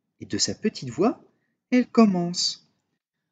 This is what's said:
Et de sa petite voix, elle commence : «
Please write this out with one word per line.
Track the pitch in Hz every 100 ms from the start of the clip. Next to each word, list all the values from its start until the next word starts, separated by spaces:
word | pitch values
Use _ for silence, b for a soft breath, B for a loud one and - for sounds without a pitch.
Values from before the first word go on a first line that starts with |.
| _ -
Et | 113
de | 101
sa | -
petite | 98 214 - 131
voix, | 117 220 - _ _ _ _ -
elle | 254 247
commence : « | - 214 180 175 175 - - _ _ _ _ _ _ _